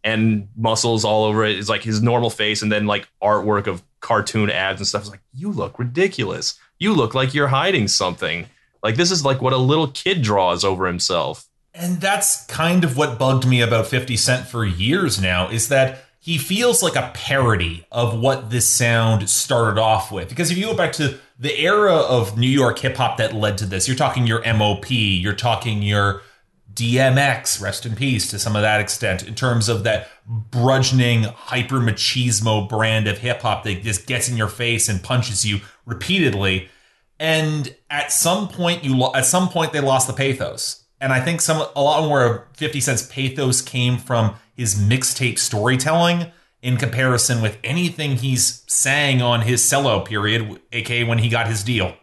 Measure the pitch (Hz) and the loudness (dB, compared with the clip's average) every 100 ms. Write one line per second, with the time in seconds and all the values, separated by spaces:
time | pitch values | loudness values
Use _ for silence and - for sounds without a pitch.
0 | 110 110 113 107 101 113 110 110 120 113 | -2 2 2 0 -4 -4 0 0 0 0
1 | 107 107 107 107 107 98 104 104 113 107 | 2 2 2 2 2 0 -2 -4 -2 0
2 | 117 117 120 - 107 107 107 104 104 104 | 2 2 0 -2 -2 0 0 0 0 -2
3 | - _ 101 104 101 104 101 87 _ _ | -4 _ 2 2 2 0 0 -6 _ _
4 | - 110 104 113 101 87 95 98 95 101 | -2 0 0 -2 0 0 -2 -4 -4 -6
5 | 101 98 _ 127 196 170 92 - 123 135 | -8 -20 _ -10 -8 -6 -6 -6 -6 0
6 | 196 - 101 85 - - _ _ 190 185 | 0 0 -4 -4 -8 -8 _ _ 0 2
7 | 113 135 131 143 143 135 175 180 104 - | 2 0 0 0 0 2 2 0 0 0
8 | 92 87 85 85 85 _ _ _ 110 117 | -2 -2 -6 -6 -10 _ _ _ -2 0
9 | 175 180 139 131 127 131 127 156 151 - | 0 2 0 0 0 2 2 2 0 -2
10 | 180 190 113 101 92 87 98 92 92 87 | -2 0 2 4 2 2 0 0 -2 -2
11 | - 85 67 76 - _ _ 170 175 175 | -2 0 -2 -8 -16 _ _ -8 -4 -2
12 | 190 202 - - - - 165 180 170 127 | 0 0 0 -2 -6 -2 2 4 2 2
13 | 147 117 131 131 127 123 117 117 110 127 | -2 0 2 2 4 4 4 2 0 -2
14 | 127 113 131 127 127 120 107 87 107 180 | -2 -2 0 0 -2 -4 -2 0 0 2
15 | 170 101 95 90 90 113 - 135 131 - | 0 0 0 0 0 -2 2 2 2 -2
16 | - _ - 165 - 196 247 - 175 143 | -20 _ -4 -4 -2 2 2 4 2 0
17 | - - - 139 123 101 85 82 - 120 | -4 -8 -2 2 4 2 0 -4 -8 -2
18 | 117 110 127 131 113 120 - - 120 117 | -2 0 0 0 -2 -2 0 2 2 4
19 | 113 110 101 - - 123 113 104 110 110 | 4 2 0 -2 0 2 2 2 4 2
20 | - 101 131 127 165 180 214 226 160 - | 0 -8 -8 -4 -2 0 -2 0 -2 0
21 | 143 - _ - 135 131 160 208 202 165 | -2 -2 _ -10 -6 0 2 4 6 4
22 | - 127 104 107 127 139 123 165 131 - | 4 2 0 0 2 4 4 2 -4 0
23 | 120 - 110 110 104 98 101 95 - 131 | -2 0 -2 0 -2 -2 -4 -2 -2 0
24 | 139 127 117 113 117 107 104 95 - 127 | 0 2 0 0 0 2 2 0 -2 -2
25 | 104 95 98 98 123 107 120 104 101 104 | 0 0 -2 -2 0 0 -2 -2 0 2
26 | 101 98 - _ _ _ _ 104 117 123 | 2 -2 -10 _ _ _ _ -4 0 4
27 | 131 135 139 117 - - 98 - 120 107 | 4 4 2 0 -4 -4 -4 -6 -8 -4
28 | 135 113 - 101 113 104 107 107 101 - | -2 0 -2 -4 -2 0 2 2 0 -2
29 | 104 92 - 110 131 117 107 107 110 107 | -2 -4 -6 -4 0 2 2 0 0 -2
30 | - - - 113 - 123 120 131 127 127 | -4 -20 -8 -8 -4 0 4 4 4 4
31 | 120 117 110 - - 131 117 135 117 104 | 4 2 0 -4 -6 -4 -2 0 0 0
32 | - 127 123 104 113 107 98 110 110 110 | -2 0 0 0 2 0 0 0 2 2
33 | 104 101 120 117 117 101 110 92 110 104 | 0 -2 -4 -2 -2 -2 -4 -6 -4 -6
34 | - 123 123 120 107 - 120 113 - 95 | -4 -4 -2 -2 -2 -2 -2 0 0 -2
35 | - 127 113 98 107 101 - - - 107 | 0 -2 0 -2 -2 -4 -6 -20 -12 -10
36 | - 190 143 104 98 92 - _ _ _ | -2 0 2 2 0 -2 -4 _ _ _
37 | _ _ 156 160 156 151 139 - _ 147 | _ _ -2 0 0 -2 -6 -10 _ -6
38 | 143 - 165 190 202 - 175 175 139 131 | -2 0 0 0 -4 -2 -2 -2 0 2
39 | 127 135 127 180 185 170 156 151 135 131 | 2 2 2 2 0 0 -2 0 2 2
40 | - 123 135 131 - - - - _ _ | 0 -2 -2 -2 -6 -6 -8 -10 _ _
41 | 135 131 131 165 - 156 - 143 143 151 | 0 0 0 -2 0 0 -2 0 2 2
42 | 156 143 120 110 - - 151 147 139 123 | 2 2 2 0 -8 -8 -6 -2 -2 -2
43 | - - 131 131 131 123 - 127 123 123 | -4 -4 -4 -2 0 0 -2 -2 0 0
44 | - 120 110 - _ - 113 104 101 127 | 0 0 0 -2 _ -6 -4 2 2 2
45 | 131 - 123 104 - 107 113 131 143 165 | 0 -2 -2 -2 -2 0 2 2 2 2
46 | 170 175 170 _ _ _ 123 123 123 117 | 2 0 -4 _ _ _ -4 -2 -2 0
47 | 131 120 - 117 110 104 120 160 175 175 | 2 2 2 0 0 -4 -4 -2 -2 -2
48 | 147 127 135 127 - - - - 135 143 | -4 -2 0 0 -2 -4 -6 -2 0 2
49 | 143 127 123 120 113 120 - 139 139 101 | 2 2 2 2 2 0 2 2 2 0
50 | 87 107 104 113 107 90 _ 117 110 120 | -2 -2 0 0 -2 -10 _ -8 -4 -2
51 | 117 117 117 117 110 110 101 117 90 - | 0 0 2 0 0 -2 -2 -2 -2 -6